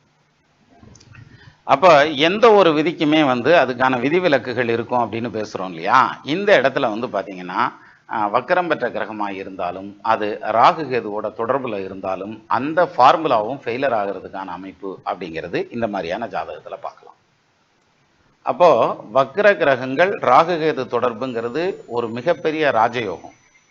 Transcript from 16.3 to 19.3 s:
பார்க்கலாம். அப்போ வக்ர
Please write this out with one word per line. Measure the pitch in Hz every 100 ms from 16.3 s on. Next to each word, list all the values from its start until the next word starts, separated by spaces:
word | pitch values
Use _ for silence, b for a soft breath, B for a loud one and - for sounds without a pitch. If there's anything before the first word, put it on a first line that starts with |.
| 87 82 80 87 87
பார்க்கலாம். | 80 - - _ _ _ _ _ _ _ _ _ _ _ _ _
அப்போ | - 127 175 120 151 - 95
வக்ர | 120 135